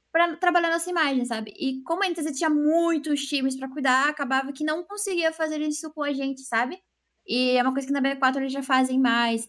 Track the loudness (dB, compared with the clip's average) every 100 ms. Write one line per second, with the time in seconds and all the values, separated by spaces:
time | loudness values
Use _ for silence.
0 | _ -2 -2 0 0 2 2 -2 -2 0
1 | 0 0 -2 -4 -6 -4 -4 -4 -4 -2
2 | 0 -2 -4 0 2 4 4 4 4 0
3 | 0 -2 0 -2 0 -2 -6 -2 2 4
4 | 2 0 -2 0 -2 -4 -2 -2 -6 -8
5 | -4 0 0 0 -4 -2 -2 -4 -8 -6
6 | -4 -2 -4 -6 -4 -2 -2 -4 _ _
7 | _ _ -4 0 2 4 2 0 -2 0
8 | 0 2 0 0 -2 -4 2 2 4 4
9 | 4 4 2 0